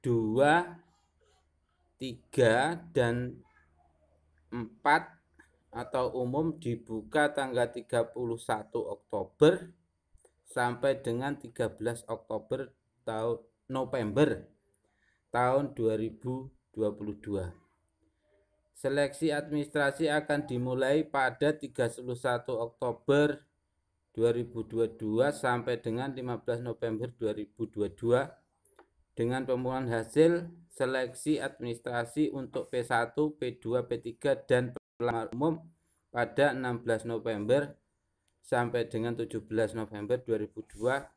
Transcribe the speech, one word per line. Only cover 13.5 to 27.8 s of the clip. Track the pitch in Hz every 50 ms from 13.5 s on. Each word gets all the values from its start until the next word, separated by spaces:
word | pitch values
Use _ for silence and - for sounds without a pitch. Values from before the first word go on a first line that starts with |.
| _ _ _ -
November | 131 131 131 - - 131 110 104 98 127 151 139 107 - - - _ _ _ _ _ _ _ _ _ _ _ _ _ _ _ _
tahun | - 120 123 123 131 139 143 135 - -
dua | 113 110 110
ribu | 107 110 113 110 - - 123 127 131 131 135 _ _ _ _ _
dua | 107 110 104
puluh | 104 - 107 107 104 104
dua. | - 104 101 95 90 87 87 - _ _ _ _ _ _ _ _ _ _ _ _ _ _ _ _ _ _ _ _ _ _ _
Seleksi | - - 135 139 143 143 139 - - 160 156
administrasi | 147 147 147 156 147 151 143 147 - 151 143 139 139 - 165 151
akan | 147 151 151 - 147 143 143
dimulai | 147 127 123 123 127 127 127 131 131 143 156
pada | 156 - - 139 131 127 123 - - 147 151
tiga | 151 - 123 - - 123 117
puluh | 120 - 123 123 123
satu | 123 - 131 120 120 - - 127 110
Oktober | 117 117 - _ 131 127 - - _ - 139 143 147 147 143 - _ _ _ _ _ _ _ _ _ _ _ _ _ _
dua | _ 113 113 120 113
ribu | 120 120 120 123 117
dua | 110 110 110 113 113
dua | 110 113 - 110 107 107 117 131 147
sampai | 143 147 - 127 123 123 120 127 120 113
dengan | - 117 113 120 131 139
lima | 131 131 123 127 120 117
belas | - - 117 117
November | 123 120 113 _ - 113 113 107 120 120
dua | - _ 117 107
ribu | 107 107 107 - _ - 113
dua | 107 - 104